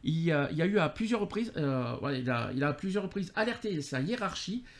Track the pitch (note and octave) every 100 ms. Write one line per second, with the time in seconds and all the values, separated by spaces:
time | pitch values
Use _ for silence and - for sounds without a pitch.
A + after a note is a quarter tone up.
0 | - D#3+ E3 D3 C3+ D#3 F3+ G3+ D3+ -
1 | A3+ A3+ G3+ G#3 A3+ - C#3+ C3 A#2+ A#2+
2 | C3+ C3 B2+ A#2+ A2 B2 D3 D3 F#3+ G3
3 | F#3+ G3+ F3+ - A3 A3+ G#3+ E3 C#3 B2+
4 | D3 B3 G3 - - A#3 -